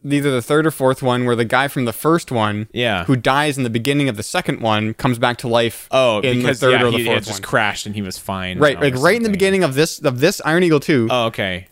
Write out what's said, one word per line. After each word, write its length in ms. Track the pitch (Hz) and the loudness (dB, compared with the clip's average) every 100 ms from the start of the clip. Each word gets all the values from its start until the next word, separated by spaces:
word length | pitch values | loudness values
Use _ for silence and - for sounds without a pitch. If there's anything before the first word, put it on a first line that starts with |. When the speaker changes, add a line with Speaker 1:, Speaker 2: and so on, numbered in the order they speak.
| 143 | -2
Speaker 1:
either 220 | 143 143 | 0 0
the 100 | 131 | -2
third 240 | 117 151 156 | 2 2 2
or 40 | |
fourth 320 | - 131 131 | 2 0 2
one 220 | 131 123 | 0 0
where 100 | 123 | 0
the 100 | 117 117 | 0 2
guy 200 | 127 139 | 0 0
from 180 | 143 | -2
the 80 | 123 | -4
first 380 | 110 151 165 - | -2 0 0 0
one 380 | 123 107 104 107 | -2 0 -2 -6
Speaker 2:
Yeah. 320 | - 120 98 85 | -4 -2 0 0
Speaker 1:
who 100 | 131 | 0
dies 400 | 135 135 151 139 | 2 2 0 -2
in 60 | |
the 60 | 123 | -2
beginning 380 | 113 113 143 139 | -2 -2 0 0
of 80 | 104 | -2
the 60 | |
second 380 | 113 180 180 143 | -4 -4 -4 -2
one 340 | 113 107 107 | 0 0 -2
comes 240 | 110 135 117 | -2 -2 0
back 200 | 123 120 | -2 -2
to 100 | 123 | 0
life 400 | 117 117 - - | 2 2 -2 -2
Speaker 2:
Oh, 300 | - 127 107 | 2 2 2
Speaker 1:
in 160 | 127 123 | 0 0
Speaker 2:
because, 200 | 123 131 | 0 2
Speaker 1:
the 60 | 131 | 4
third 140 | 123 | 4
Speaker 2:
yeah, 60 | 123 | 4
Speaker 1:
or 40 | |
the 60 | 120 | 2
Speaker 2:
he 60 | 113 | 0
Speaker 1:
fourth 80 | |
Speaker 2:
had 100 | 110 | -2
just 160 | 104 101 | -4 -10
Speaker 1:
one. 80 | 98 | -2
Speaker 2:
crashed 380 | 131 104 95 107 | 0 0 -2 -8
and 80 | 104 | -8
he 60 | |
was 160 | 98 - | -8 -10
fine 400 | - 95 92 90 | -8 -6 -6 2
Speaker 1:
Right, 160 | 147 131 | 2 2
Speaker 2:
now 60 | |
Speaker 1:
like, 100 | 143 | -2
Speaker 2:
or 40 | 127 | 2
Speaker 1:
right 180 | 156 226 | 2 2
in 60 | |
the 40 | 226 | 0
Speaker 2:
something. 40 | |
Speaker 1:
beginning 320 | 196 190 196 | 0 2 2
of 100 | 170 | 0
this, 240 | 131 160 - | 2 0 0
of 200 | 147 123 | -4 2
this 200 | 151 202 | 0 0
Iron 180 | - 165 | -2 2
Eagle 160 | 180 151 | 4 2
two. 300 | - 147 113 | 2 0 2
Speaker 2:
Oh, 140 | 127 113 | 0 -2
okay. 380 | 113 101 90 92 | -2 -6 -6 -4